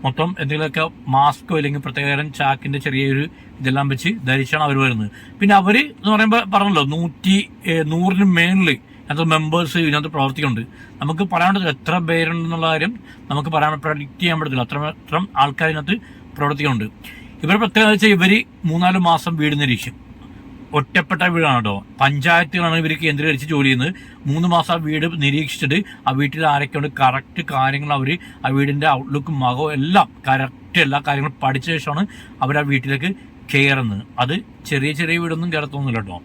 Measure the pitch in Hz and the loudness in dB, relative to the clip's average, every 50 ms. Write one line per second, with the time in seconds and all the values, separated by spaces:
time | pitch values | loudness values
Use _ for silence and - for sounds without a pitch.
0 | - 135 127 - 156 175 185 - 165 139 151 151 156 156 135 160 160 160 - - | -2 -4 -2 0 -2 -2 -2 -4 -4 -4 -2 -2 -4 -4 -2 -2 -4 -4 -4 -12
1 | - 135 135 135 143 147 143 - - - 180 156 143 143 143 143 135 131 120 143 | -6 0 2 4 4 4 2 0 -6 -4 -2 -2 0 -2 -4 -4 -6 -6 -6 -4
2 | 143 143 143 139 151 151 131 - 147 135 135 135 - 147 139 143 131 151 131 131 | -2 -2 -2 -2 -4 -6 -4 -2 0 0 0 0 -2 -6 -6 -4 -4 -2 -2 0
3 | 139 139 135 139 147 165 - - - - - - 131 131 131 139 139 139 135 123 | 0 0 0 0 -2 -4 -8 -16 -20 -20 -14 -6 -2 -2 0 0 0 0 -2 -2
4 | - 170 226 220 139 127 131 135 135 - - 156 156 147 139 135 139 131 120 110 | -2 -4 -4 -2 -2 -2 0 0 0 0 0 0 0 2 2 2 2 2 0 -2
5 | 107 101 - - - - - - 202 196 208 196 185 190 208 254 294 294 262 - | -4 -6 -8 -14 -20 -20 -6 0 4 6 6 6 6 6 4 4 2 0 -6 -6
6 | - 196 214 208 220 220 220 233 226 196 190 202 202 202 190 156 143 139 147 165 | 0 0 2 4 4 4 4 2 0 2 2 2 2 4 2 2 2 2 -2 -4
7 | 170 170 139 - - 185 196 196 202 - - - - - 165 165 156 151 160 165 | -4 -4 -6 -4 2 2 2 2 2 -2 -12 -10 -4 -2 -2 0 0 0 0 0
8 | 180 190 190 185 202 196 180 170 170 175 190 190 185 160 139 - - - - - | 0 2 2 4 4 4 6 6 4 4 4 4 4 2 0 -2 -4 -20 -20 -20
9 | - - 147 147 165 160 160 156 156 156 156 170 170 147 - 175 165 156 147 151 | -8 -6 -4 -2 2 2 2 2 2 0 0 0 0 0 -2 0 0 0 0 0
10 | 147 156 151 151 135 135 135 151 151 139 120 107 113 - - - - - - - | -2 -4 -2 -2 -2 -2 -2 -2 -2 -2 -2 -2 -6 -10 -14 -20 -20 -20 -14 -8
11 | 131 147 160 156 202 175 175 165 175 185 196 196 185 165 139 - - - 160 180 | -6 -6 -2 -2 -4 -2 0 2 2 2 2 2 0 -2 -4 -4 -4 -2 -2 -2
12 | 170 160 165 165 165 160 165 170 165 165 165 165 160 160 160 156 151 196 240 226 | 0 0 0 0 0 0 -2 -4 -4 -4 -4 -2 0 0 0 0 -2 -4 -4 -8
13 | - - - - - - 135 147 143 - - 156 147 151 156 147 135 160 151 147 | -16 -20 -20 -20 -10 -6 -4 -4 -4 -2 0 2 2 2 0 -2 -4 -4 -4 -4
14 | 147 139 - - 180 175 165 160 156 151 131 127 123 - 143 143 151 151 - - | -6 -12 -8 -4 -2 -2 0 0 -2 -2 -2 -2 -4 -2 -4 -6 -6 -6 -8 -10
15 | - - 151 160 185 202 - - 135 143 139 - 165 160 156 156 147 139 202 233 | -10 -4 -4 -4 -4 -4 0 0 0 0 0 -2 -2 -2 -2 -2 -4 -4 -4 -4
16 | - - - - - - - - 147 143 147 143 147 147 131 110 107 107 - - | -6 -14 -20 -20 -20 -18 -6 -4 -2 -2 -2 0 -2 0 0 -2 -4 -6 -10 -16
17 | - - - - - - - - - 151 190 214 226 214 - 214 220 214 214 196 | -20 -20 -20 -20 -20 -20 -14 -8 -2 0 0 2 0 2 2 4 4 4 4 4
18 | - 220 202 185 180 185 202 226 - - - - - 165 160 170 180 180 185 190 | 4 4 4 6 6 4 4 2 0 -4 -14 -6 -4 -2 0 2 2 2 2 4
19 | 180 170 165 160 - 175 170 156 151 151 147 143 143 131 123 104 - 120 - - | 4 4 4 2 2 -4 -2 0 0 0 2 0 0 0 0 -2 -2 -10 -12 -14
20 | - - - - - - - - - - - - - - - 151 139 - - - | -20 -20 -20 -20 -20 -20 -20 -20 -20 -20 -20 -20 -18 -2 -2 -2 -2 2 0 -2
21 | 156 - 190 156 175 180 170 170 160 147 131 123 110 107 101 98 98 - - - | 0 0 -2 0 0 0 2 2 2 2 2 2 0 -2 -4 -6 -8 -14 -4 0
22 | 135 135 143 147 131 170 170 170 175 143 - 180 175 165 160 165 160 160 160 156 | 0 2 2 2 2 4 4 4 2 0 -2 -2 0 0 0 0 0 -2 -4 -2
23 | 165 160 147 143 147 156 151 135 131 151 165 143 139 135 131 123 127 165 185 - | -2 -2 -2 0 0 -2 -2 -2 -2 -2 0 2 4 4 2 2 0 -2 -4 -8
24 | - - - - - 143 139 160 170 180 170 170 156 - 170 170 160 151 156 156 | -14 -20 -20 -10 -4 -2 0 0 2 2 4 2 2 2 -2 -2 -2 -2 -2 -2
25 | 156 165 170 165 143 143 139 151 156 127 - - - 139 135 165 104 - - - | -2 -2 -2 -2 0 0 0 0 -2 -4 -6 -6 -2 0 0 0 -2 -4 -12 -4
26 | - - 135 135 143 139 135 156 160 156 143 143 143 139 - 151 143 147 - - | -2 -2 0 0 0 -2 -2 0 0 2 2 2 0 -2 -4 -4 -4 -4 -2 2
27 | 139 131 123 135 - - - - - - 151 131 131 135 135 139 147 147 147 139 | 2 2 2 0 -6 -8 -10 -8 -8 -4 -2 0 0 0 0 -2 -2 -2 -2 -2
28 | 131 135 165 180 - - - - - 127 135 139 139 139 143 143 147 156 139 127 | 0 -2 -2 -4 -6 -16 -20 -6 -4 0 2 2 2 2 0 2 2 2 2 2
29 | - 135 139 147 139 - 160 139 127 123 123 123 156 151 143 139 135 160 180 226 | 0 -4 -4 -4 -4 -4 -4 0 0 0 0 0 -2 -2 -2 -2 -2 2 4 2
30 | 262 - - - - 135 131 135 - 131 - - - - - 180 160 139 139 143 | 2 2 -2 -10 -2 0 0 0 0 -4 -6 -14 -20 -4 0 0 2 2 0 -2
31 | 143 147 143 139 139 156 135 - - 135 131 139 127 165 165 156 139 160 147 156 | 0 0 -2 -2 -2 -4 -6 -2 -2 -2 -2 -2 -2 -2 -4 -4 -4 -4 -2 -2
32 | 202 - - - - - - - 135 131 143 147 147 143 139 131 123 131 139 135 | -4 -4 -6 -16 -20 -20 -6 -4 -2 0 0 0 0 0 0 -2 0 -2 -4 -2
33 | 127 143 147 - - - - - - - - 139 139 139 135 135 123 113 101 98 | -2 -4 -6 -6 -12 -20 -20 -20 -14 -2 0 2 4 4 2 0 0 -2 -4 -4
34 | - - - - 123 123 - - - - - - - - 151 139 135 147 151 139 | -6 -10 -4 -4 -2 -2 -2 -6 -6 -10 -20 -20 -8 -4 -4 -2 -2 -2 -2 -4
35 | 170 160 165 170 170 165 160 160 170 175 165 156 147 139 139 143 139 135 117 113 | -2 -2 -2 -2 -2 -4 -4 -4 -4 -4 -4 -4 -4 -4 -6 -6 -4 -2 -2 -4
36 | 107 95 90 87 - | -4 -6 -12 -14 -14